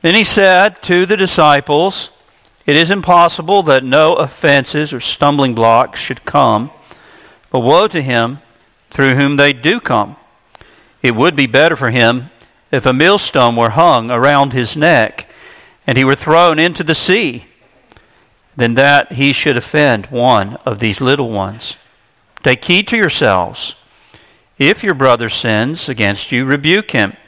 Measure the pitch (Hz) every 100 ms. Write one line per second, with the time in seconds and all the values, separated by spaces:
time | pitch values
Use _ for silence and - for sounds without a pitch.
0 | 165 202 214 - 196 185 202 185 - 175
1 | 180 202 185 - 151 143 139 147 185 190
2 | - _ _ _ _ _ - 147 165 196
3 | 175 175 170 - 160 202 165 131 131 139
4 | 156 - 143 - 160 139 127 151 151 131
5 | - - 143 143 135 113 113 117 127 -
6 | - 127 - 147 127 107 131 - _ -
7 | _ - - _ _ 131 120 160 208 180
8 | 135 120 117 143 _ _ _ _ _ -
9 | 135 131 139 143 143 127 131 226 - 120
10 | 101 - _ _ _ _ _ _ _ _
11 | 123 113 151 143 131 123 160 160 127 120
12 | 113 123 131 _ _ _ _ 139 131 127
13 | 165 202 - 143 120 117 113 107 170 131
14 | 113 120 135 143 139 127 113 156 156 147
15 | 110 - - - - - - _ - 127
16 | 131 131 - 160 175 156 170 165 160 156
17 | - 196 185 120 - _ _ _ _ -
18 | _ _ _ _ _ - 120 117 139 143
19 | - 120 139 135 151 123 - 151 147 113
20 | 95 120 123 113 98 120 - 104 113 98
21 | 127 143 123 104 98 107 - - _ _
22 | _ _ _ - - 127 - 180 202 233
23 | 185 - 123 92 87 - - - _ _
24 | _ _ _ _ _ _ 143 220 208 143
25 | 135 120 113 - 120 107 117 165 - 117
26 | 104 101 - 123 131 147 147 190 214 127
27 | 101 -